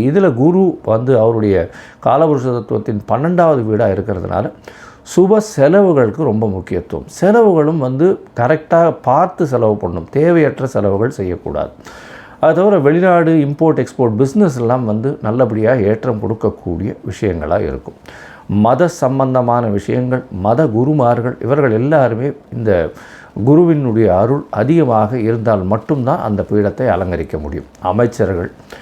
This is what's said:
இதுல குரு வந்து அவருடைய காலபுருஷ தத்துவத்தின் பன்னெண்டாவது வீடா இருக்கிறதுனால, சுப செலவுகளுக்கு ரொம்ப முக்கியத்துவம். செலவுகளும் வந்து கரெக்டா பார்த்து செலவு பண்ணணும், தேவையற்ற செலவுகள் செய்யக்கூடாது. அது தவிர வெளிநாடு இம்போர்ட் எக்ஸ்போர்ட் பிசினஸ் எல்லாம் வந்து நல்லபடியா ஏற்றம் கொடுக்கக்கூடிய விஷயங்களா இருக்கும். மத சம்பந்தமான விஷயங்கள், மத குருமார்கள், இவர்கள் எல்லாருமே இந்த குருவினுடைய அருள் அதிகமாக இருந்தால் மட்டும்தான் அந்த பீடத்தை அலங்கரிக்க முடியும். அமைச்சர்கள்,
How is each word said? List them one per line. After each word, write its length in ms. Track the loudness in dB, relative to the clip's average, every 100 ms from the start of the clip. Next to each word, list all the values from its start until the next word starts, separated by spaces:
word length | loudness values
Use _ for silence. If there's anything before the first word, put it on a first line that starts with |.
| 0
இதுல 240 | 2 2
குரு 440 | 2 2 2 2 0
வந்து 340 | -2 0 2 2
அவருடைய 500 | 2 2 2 0 -2 -8 -20 -4
காலபுருஷ 500 | 0 2 2 0 -2
தத்துவத்தின் 500 | -4 -4 -6 -4 -6 -4
பன்னெண்டாவது 560 | -2 0 2 2 2
வீடா 220 | 0 0 0
இருக்கிறதுனால, 680 | 0 -4 -6 -4 -4 -4 -8 -20 -20 -20 -20 -4 2
சுப 240 | 4 2 0 2
செலவுகளுக்கு 680 | 4 4 4 2 0 0
ரொம்ப 260 | -2 -2 -2
முக்கியத்துவம். 560 | -4 -6 -6 -6 -10 -10
செலவுகளும் 720 | -2 2 4 4 4 2 0
வந்து 420 | -2 0 0 0 -6 -2
கரெக்டா 580 | 0 0 0 2 2 0
பார்த்து 440 | 0 2 0 -2 -2
செலவு 260 | 0 0
பண்ணணும், 360 | 0 -4 -8 -6
தேவையற்ற 560 | 0 2 2 2 -2 -4
செலவுகள் 440 | -2 0 0 -2
செய்யக்கூடாது. 600 | -4 -6 -6 -6 -6 -8 -12 -20 -20 -20 -20 -18 -2
அது 140 | 0
தவிர 240 | 2 2 4
வெளிநாடு 540 | 4 2 2 2 2
இம்போர்ட் 460 | 2 0 0 0 0
எக்ஸ்போர்ட் 320 | -2 -2 0 2
பிசினஸ் 420 | 0 2 0 0
எல்லாம் 260 | 0 0
வந்து 340 | -2 -2 -4 -4
நல்லபடியா 500 | -4 0 0 0 0
ஏற்றம் 460 | 2 0 0 -2 -4
கொடுக்கக்கூடிய 720 | -4 -4 -4 -4 -8 -6 -6 -8 -12
விஷயங்களா 520 | -6 -4 -4 -2 -2
இருக்கும். 340 | -4 -8 -12 -20 -20 -20 -20 -16 -4
மத 420 | 2 2 2 0
சம்பந்தமான 800 | 0 -2 0 0 0 0 0 0
விஷயங்கள், 560 | -4 -2 -4 -2 -4 -6
மத 360 | -4 0 0 0
குருமார்கள், 680 | 0 0 2 2 0 -2 -4
இவர்கள் 280 | -2 0 0
எல்லாருமே 600 | 0 2 2 2 -2 -6 -8 -12
இந்த 380 | -6 0 0 0 -6 -20 -20 -14 -2
குருவினுடைய 720 | 2 4 4 2 0 2 2 2
அருள் 260 | 2 -2 -4
அதிகமாக 680 | -4 0 2 2 2 0 -2
இருந்தால் 440 | -2 -2 0 0
மட்டும்தான் 580 | 0 -4 -2 -4 -2 -2
அந்த 220 | -2 -4
பீடத்தை 460 | -2 0 0 -2 -2
அலங்கரிக்க 500 | -2 -2 -6 -6 -8
முடியும். 260 | -8 -10 -12 -8
அமைச்சர்கள், 680 | -4 0 0 0 -2 -2 -6 -12 -20 -20